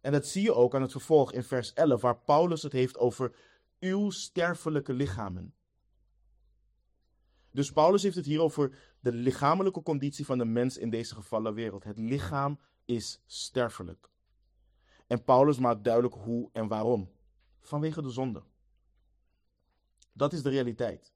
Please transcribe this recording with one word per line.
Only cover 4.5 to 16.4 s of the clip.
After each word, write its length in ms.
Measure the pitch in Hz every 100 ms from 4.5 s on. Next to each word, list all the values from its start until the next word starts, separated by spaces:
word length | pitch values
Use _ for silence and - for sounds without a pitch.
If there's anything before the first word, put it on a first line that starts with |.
| 170 160 147 139
lichamen. 600 | 127 139 98 101 90 87 _ _ _ _ _ _ _ _ _ _ _ _ _ _ _ _ _ _ _ _
Dus 200 | 127 139
Paulus 320 | 156 160 196
heeft 120 | 196 175
het 100 | 139
hier 160 | 151
over 540 | 165 151 135 139 _ _
de 140 | 123
lichamelijke 680 | 117 123 123 143 175 190 180
conditie 440 | 156 147 143 - 143
van 120 | 127
de 80 | 113
mens 320 | 117 127 127
in 120 | 117
deze 260 | 113 117 -
gevallen 380 | - 110 110
wereld. 300 | 107 113 98
Het 140 | 104 104
lichaam 600 | 110 139 90 139 143 147 _ _ -
is 360 | 117 - - _
sterfelijk. 840 | - - 131 120 - 90 85 _ _ _ _ _ _ _ _ _ _ _
En 160 | 120
Paulus 360 | - 127 143 131
maakt 240 | 127 110
duidelijk 320 | 110 117 123 -
hoe 340 | 104 117